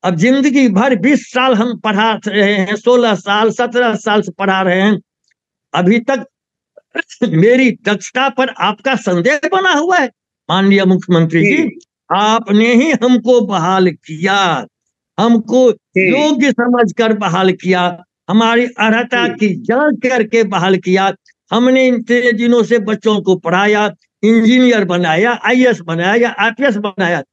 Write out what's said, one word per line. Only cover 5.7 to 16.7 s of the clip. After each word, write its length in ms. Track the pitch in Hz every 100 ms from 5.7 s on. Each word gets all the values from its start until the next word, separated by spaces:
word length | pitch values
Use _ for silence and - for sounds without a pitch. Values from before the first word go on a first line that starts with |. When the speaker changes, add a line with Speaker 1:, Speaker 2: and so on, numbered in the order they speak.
Speaker 1:
अभी 260 | - 180 233
तक 260 | 233 269 - _ _ _ _ - _ - - -
मेरी 480 | 233 160 202 254 262
दक्षता 580 | 196 - 208 - - 269
पर 200 | 269 254
आपका 460 | - 185 214 277 202
संदेह 440 | - 180 175 294 311
बना 180 | 381 370
हुआ 260 | 311 339 359
है। 100 | 262 _ _ _ _
माननीय 360 | 175 196 196 190
मुख्यमंत्री 600 | 185 185 175 160 160 139
जी, 120 | 285
Speaker 2:
जी। 220 | 302 - _ _ _
Speaker 1:
आपने 640 | 180 214 226 226 202 226
ही 180 | 240 302
हमको 500 | 285 247 247 226 247
बहाल 460 | 202 190 165 190 185
किया, 800 | 160 - 156 185 196 185 143 113 _ _ _ _ -
हमको 520 | 220 233 220 247 254
Speaker 2:
जी। 380 | 214 _ - 190
Speaker 1:
योग्य 420 | 254 302 285 277
समझकर 640 | 247 240